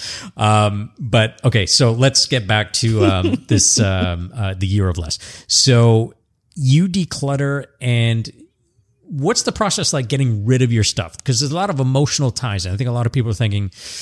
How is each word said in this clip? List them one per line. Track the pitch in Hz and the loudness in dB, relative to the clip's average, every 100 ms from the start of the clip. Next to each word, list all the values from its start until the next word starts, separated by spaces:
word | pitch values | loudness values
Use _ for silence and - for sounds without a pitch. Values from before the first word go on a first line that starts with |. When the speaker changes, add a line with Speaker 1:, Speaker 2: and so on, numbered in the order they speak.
| - - 190 - | -14 -14 -12 -2
Speaker 1:
Um, | 107 107 104 101 110 - | 2 2 2 -2 -8 -10
but | 123 117 110 - 127 | 0 0 0 0 0
okay, | 110 90 | 0 2
so | - 120 | 2 2
let's | 113 131 - - | 4 2 2 0
get | 127 98 | -2 0
back | 107 104 | 0 0
to, | - 113 110 104 | -2 0 2 2
um, | 95 92 247 | 2 0 -2
Speaker 2:
<laughs> | - | 0
Speaker 1:
this, | 107 - - | 2 2 2
um, | 98 92 90 87 90 | 2 0 -2 -4 -8
uh, | - 98 92 | -6 -6 -4
the | 98 | -2
year | 101 92 | 0 0
of | 87 | -2
less. | 80 - - - - | -6 -10 -12 -14 -2
So | - 131 120 117 113 117 - _ _ _ - | 2 4 6 6 4 2 -8 _ _ _ -4
you | 131 147 185 | 2 4 2
declutter, | 185 165 - 139 139 139 143 - - | -2 -4 -4 -4 -2 -2 -4 -8 -8
and | 123 120 117 113 110 - - _ _ _ _ _ | -2 0 2 0 -4 -12 -20 _ _ _ _ _
what's | - 147 156 240 | -12 -4 -2 -2
the | - | -2
process | - 208 208 151 | -2 -2 -2 -2
like | 147 117 | -2 -2
getting | 139 131 107 107 | 0 0 0 2
rid | 127 | 2
of | 127 | 2
your | 113 | 2
stuff? | 101 - 85 - | 0 -2 -8 -8
'Cause | - 117 | -2 -2
there's | 143 | 0
a | 165 | -2
lot | 202 | -2
of | 139 | 0
emotional | 131 135 147 - 135 | 0 2 0 0 -2
ties. | - 120 98 90 | -2 -4 -4 -4
And | |
I | 101 | -4
think | 123 | -2
a | |
lot | 120 117 | -2 -2
of | |
people | 135 113 | 0 -2
are | 101 | 0
thinking, | 110 101 98 - - - | 0 -2 -4 -10 -16 -14